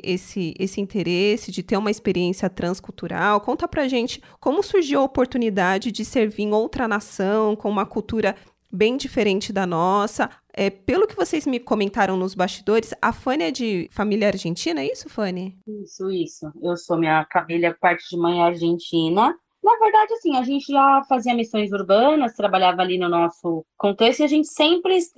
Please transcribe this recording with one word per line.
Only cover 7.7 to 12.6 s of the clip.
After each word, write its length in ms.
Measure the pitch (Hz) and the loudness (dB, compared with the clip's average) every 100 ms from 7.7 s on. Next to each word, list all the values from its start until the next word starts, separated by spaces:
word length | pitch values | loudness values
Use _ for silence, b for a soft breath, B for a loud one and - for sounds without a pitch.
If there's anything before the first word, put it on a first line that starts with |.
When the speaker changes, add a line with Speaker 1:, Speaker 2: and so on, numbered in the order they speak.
| 208 190 | -2 -2
Speaker 1:
cultura 500 | 226 208 226 202 b b _ _ | -4 -4 -2 -2 b b _ _
bem 240 | 185 214 262 | 0 0 0
diferente 560 | 269 - 208 196 202 | -4 0 0 0 -2
da 140 | 196 180 | -2 -2
nossa. 600 | 165 180 190 214 - 233 B _ - | 0 2 2 0 -2 -4 B _ -4
É, 120 | 196 | -2
pelo 360 | 196 - 370 415 | -2 -2 2 0
que 80 | |
vocês 320 | 392 349 320 294 | 0 -2 -2 -2
me 140 | 240 | -4
comentaram 560 | - 214 202 226 190 185 | -2 0 0 0 0 0
nos 180 | 190 | -2
bastidores, 580 | 185 180 - | -2 -4 -2